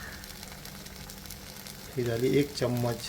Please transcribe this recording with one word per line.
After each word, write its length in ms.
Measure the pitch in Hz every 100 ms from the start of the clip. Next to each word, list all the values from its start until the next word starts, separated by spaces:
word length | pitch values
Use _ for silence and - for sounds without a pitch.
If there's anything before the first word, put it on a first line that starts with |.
| - - - - - - - - - - - - - - - - - - - 131
ही 60 |
झाली 340 | 117 117 131 143
एक 160 | 143 -
चम्मच 400 | 123 123 120 117